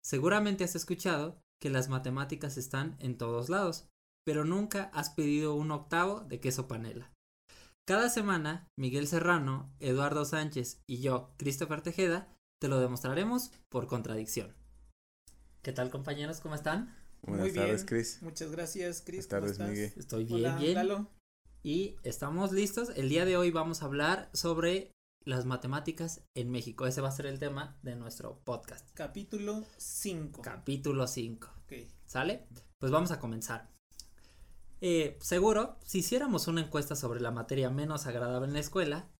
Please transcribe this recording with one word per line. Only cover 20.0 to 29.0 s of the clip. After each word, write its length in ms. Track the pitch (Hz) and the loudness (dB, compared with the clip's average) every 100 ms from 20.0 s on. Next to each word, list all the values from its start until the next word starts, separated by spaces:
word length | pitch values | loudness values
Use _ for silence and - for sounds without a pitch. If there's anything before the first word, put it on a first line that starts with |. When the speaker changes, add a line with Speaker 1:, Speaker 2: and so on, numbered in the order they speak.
| - 113 113 | -4 -2 0
Speaker 1:
bien, 140 | 117 120 | 2 2
Speaker 3:
Hola, 100 | 139 | 2
Speaker 1:
bien. 160 | 151 190 | 2 4
Speaker 3:
Lalo. 320 | 196 202 208 - _ _ - - | 2 0 -4 -12 _ _ -20 -10
Speaker 1:
Y 320 | - 165 202 - | -2 0 0 -4
estamos 480 | 123 - 143 165 196 | -6 -4 -4 0 2
listos. 380 | 190 202 208 240 - | 2 2 0 -4 0
El 100 | 135 | 2
día 160 | 156 | 4
de 140 | 185 180 | 6 6
hoy 140 | 180 | 6
vamos 300 | 165 160 160 | 4 0 -2
a 40 | 147 | -2
hablar 440 | 143 151 190 - | 2 4 2 0
sobre 580 | - 170 165 170 185 190 _ _ _ - | -2 0 2 2 2 -2 _ _ _ -2
las 200 | 127 127 | 0 0
matemáticas 760 | 123 135 139 147 160 165 - - 123 | -2 -2 -2 -2 -4 -6 -6 -10 -6
en 120 | 123 | -2
México. 360 | 123 117 110 131 | -2 -4 -2 0
Ese 140 | 131 | 0
va 80 | 135 | 0
a 20 | |
ser 140 | 135 139 | -2 -4
el 140 | 135 | -4
tema 380 | 143 139 139 - | -4 -4 -8 -10
de 140 | 123 120 | -10 -8
nuestro 440 | 117 - - - - | -10 -10 -12 -10 -6
podcast. 420 | 120 - - - | -6 -8 -16 -16
Speaker 3:
Capítulo 720 | - | -10